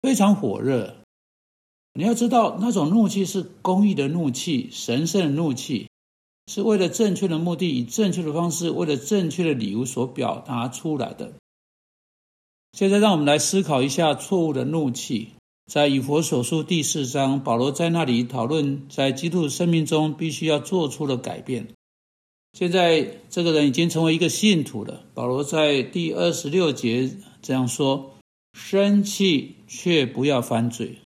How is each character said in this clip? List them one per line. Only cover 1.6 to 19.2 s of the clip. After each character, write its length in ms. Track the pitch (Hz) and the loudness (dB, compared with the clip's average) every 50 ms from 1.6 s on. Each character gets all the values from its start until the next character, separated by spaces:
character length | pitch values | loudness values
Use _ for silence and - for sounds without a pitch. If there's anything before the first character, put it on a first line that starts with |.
| _ _ _ _ _ _ _ | _ _ _ _ _ _ _
你 100 | - 160 | -2 0
要 120 | 220 240 | 0 0
知 160 | 233 233 240 | 2 0 2
道， 260 | 254 240 220 165 - 175 196 | 4 4 2 2 0 0 -2
那 100 | 240 220 | 0 2
种 160 | 196 147 151 | 2 2 4
怒 220 | 180 233 220 185 | 4 4 4 4
气 160 | - 196 190 | 2 0 -2
是 160 | - - 190 165 - - - | -2 -2 -6 -6 -6 -12 -8
公 260 | - 175 185 190 208 | -2 0 2 4 4
义 80 | 208 185 | 4 4
的 140 | 139 139 139 | 2 -2 -2
怒 220 | 156 175 165 139 | -2 0 0 -2
气、 400 | 123 - - 175 156 123 - - - | -2 -2 -4 -2 -2 -2 -2 -4 -10
神 340 | - - - 117 131 160 | -10 -4 -2 0 0 0
圣 140 | 165 - 202 | 0 0 0
的 80 | 180 151 139 | 0 0 0
怒 200 | 147 170 156 127 | 0 0 -2 -2
气， 340 | 117 - - 143 101 - - _ _ _ _ _ _ _ _ _ _ _ - | -4 -6 -6 -6 -6 -6 -10 _ _ _ _ _ _ _ _ _ _ _ -10
是 120 | - - 202 | -6 -2 0
为 160 | 226 214 196 | 2 2 2
了 100 | 190 170 | 2 0
正 260 | - - 226 208 185 | 0 0 0 0 2
确 140 | - 202 185 | 0 0 -2
的 100 | 160 156 | 0 0
目 160 | 165 175 170 | -2 -2 -2
的、 140 | 165 185 175 | -2 -2 -2
以 160 | 139 123 120 | 0 -2 -4
正 260 | - - - 214 190 | -4 -2 0 0 0
确 120 | 170 175 165 | 0 -2 -4
的 100 | 156 143 | -4 -2
方 180 | 165 170 175 | -2 -2 -2
式、 200 | 160 - 170 165 | -2 -2 -4 -4
为 160 | 143 160 175 | -2 -2 -2
了 100 | 156 147 | -2 -2
正 320 | 131 - - 214 202 180 160 | -4 -2 0 0 0 0 0
确 160 | 139 - 180 | -2 -2 0
的 80 | 160 143 | 0 0
理 180 | 123 113 101 | 0 -2 -4
由 140 | 98 110 131 | -2 -4 -4
所 220 | 127 - 131 120 | -4 -4 -4 -4
表 320 | 135 - - 127 107 82 71 | -4 -4 -4 -4 -4 -4 -6
达 280 | - - 131 120 117 | -8 -8 -6 -4 -4
出 300 | 131 120 - - 165 151 | -6 -8 -8 -6 -4 -4
来 160 | 139 117 - - | -4 -4 -8 -8
的。 220 | - - - - - _ _ _ _ _ _ _ _ _ _ _ _ _ _ _ _ _ _ _ _ _ _ _ _ _ _ _ | -12 -14 -14 -14 -20 _ _ _ _ _ _ _ _ _ _ _ _ _ _ _ _ _ _ _ _ _ _ _ _ _ _ _
现 180 | - 202 196 | 0 2 2
在 80 | 196 208 | 4 4
让 140 | 208 214 190 | 4 4 4
我 60 | 156 | 4
们 80 | 147 | 4
来 120 | 143 147 151 | 2 2 2
思 240 | - - - 196 190 | 2 0 0 0 0
考 200 | - 151 131 131 | 2 2 2 2
一 60 | 139 | 0
下 240 | 135 - 170 156 143 | 0 0 2 2 0
错 320 | - - - 202 185 165 | -2 -2 -2 0 0 2
误 80 | 156 143 | 0 0
的 100 | 131 123 | -2 -2
怒 260 | 139 156 165 156 131 | -2 -2 0 0 -2
气。 380 | 117 - - - 131 104 110 - - - _ _ _ _ _ _ | -2 -4 -6 -4 -4 -6 -6 -8 -18 -20 _ _ _ _ _ _
在 160 | - 151 147 | 0 2 2
以 140 | 147 139 135 | 4 2 0
弗 220 | 123 139 147 156 165 | 0 0 0 0 0
所 200 | - 156 127 123 | 0 0 -2 0
书 200 | - 165 160 151 | 0 -2 -4 -2
第 200 | - 180 165 143 | 0 -2 0 0
四 240 | - - 156 139 | -2 -2 -2 -4
章， 380 | 123 117 143 135 135 135 139 131 | -2 -2 0 0 0 0 0 0
保 140 | 139 117 117 | 0 0 2
罗 120 | 123 143 | 2 0
在 200 | 143 - 170 170 | 0 0 0 0
那 160 | 165 170 160 | 2 0 2
里 180 | 127 123 117 123 | 2 2 0 0
讨 220 | 120 - 123 113 | -2 -2 -4 -2
论 420 | 120 156 160 143 143 139 143 - - | 0 0 0 0 0 -2 -4 -8 -10
在 240 | - - 139 135 131 | -4 -2 0 0 0
基 160 | 135 | -2